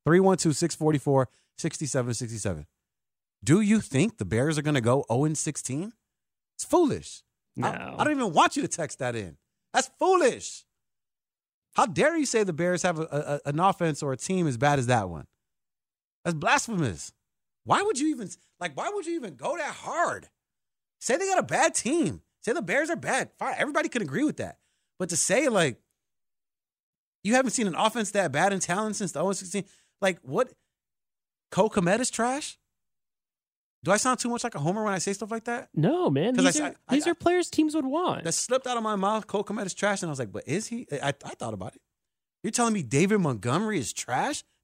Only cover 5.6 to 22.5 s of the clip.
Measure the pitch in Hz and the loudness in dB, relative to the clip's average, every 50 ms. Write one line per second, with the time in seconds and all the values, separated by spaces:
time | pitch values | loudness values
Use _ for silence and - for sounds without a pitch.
5.6 | - - 127 151 190 226 - _ _ _ _ _ _ _ _ _ _ _ _ - | -6 -6 -6 -6 -6 -8 -12 _ _ _ _ _ _ _ _ _ _ _ _ -14
6.6 | - - 294 359 339 247 113 80 71 - - - _ _ _ _ _ _ - - | -2 2 4 4 4 4 2 -2 -6 -10 -16 -20 _ _ _ _ _ _ -6 -4
7.6 | 127 214 - - - 67 65 - 240 302 302 269 240 190 151 233 320 339 - 285 | -4 -2 -4 -4 -8 -8 -4 -2 0 0 0 0 0 2 4 4 4 4 4 0
8.6 | 214 - - - 156 135 - - 135 123 117 113 98 85 73 - _ _ _ _ | -4 -4 -4 -4 -6 -6 -6 -6 -4 -4 -4 -4 -6 -8 -10 -16 _ _ _ _
9.6 | _ _ - 247 254 - _ - 311 370 381 359 302 240 147 98 - - - - | _ _ -2 -2 -2 -2 _ 0 4 4 6 6 6 4 2 0 -6 -12 -14 -16
10.6 | - _ _ _ _ _ _ _ _ _ _ _ _ _ _ _ _ _ _ _ | -20 _ _ _ _ _ _ _ _ _ _ _ _ _ _ _ _ _ _ _
11.6 | _ _ - 233 262 220 170 170 240 311 339 320 277 - - 220 208 185 156 139 | _ _ 2 2 2 4 4 2 2 2 2 2 0 0 2 2 2 0 0 0
12.6 | 175 180 180 165 - 180 165 156 160 - 143 147 147 135 147 143 - 139 139 156 | 0 0 0 0 0 0 -2 -2 -4 -4 -4 -4 -4 -4 -4 -4 -4 -4 0 2
13.6 | 185 196 185 - 175 160 147 - 151 139 131 - - - 190 185 170 147 123 113 | 4 4 4 2 0 -2 -2 -2 -4 -4 -4 -4 -4 -2 0 0 0 0 0 2
14.6 | 139 147 147 139 120 120 123 113 98 90 85 71 65 - _ _ _ _ _ _ | 2 2 2 2 2 2 2 2 2 -2 -6 -10 -12 -16 _ _ _ _ _ _
15.6 | _ _ _ _ _ _ _ _ _ _ _ _ - 170 170 147 165 226 277 277 | _ _ _ _ _ _ _ _ _ _ _ _ -4 -4 -2 0 2 2 2 2
16.6 | - 233 220 175 151 110 82 73 - - - _ _ _ _ _ _ _ _ _ | 2 0 -2 0 0 0 -2 -6 -10 -16 -18 _ _ _ _ _ _ _ _ _
17.6 | - - 180 240 403 427 370 240 294 311 294 254 208 - - - _ _ _ - | -2 0 2 2 2 2 0 0 0 -2 -2 -4 -6 -12 -14 -16 _ _ _ -8
18.6 | 175 170 131 165 247 392 415 403 302 339 339 330 240 185 139 117 135 233 311 349 | -8 -8 -6 -6 -6 -4 -4 -6 -4 -6 -6 -6 -6 -10 -10 -8 -6 -6 -4 -4
19.6 | 294 247 185 - - 170 269 330 339 220 117 92 - - _ _ _ _ _ _ | -6 -6 -8 -10 -10 -6 -2 0 0 0 -2 -4 -10 -16 _ _ _ _ _ _
20.6 | _ _ _ _ _ _ _ - - - 247 339 392 381 370 349 226 - - 214 | _ _ _ _ _ _ _ -8 -2 0 0 0 2 2 0 0 0 2 2 2
21.6 | 302 330 - - - 220 311 349 262 156 95 82 - _ _ _ - 208 | 2 2 2 0 -2 0 0 2 0 0 -2 -6 -12 _ _ _ -4 -4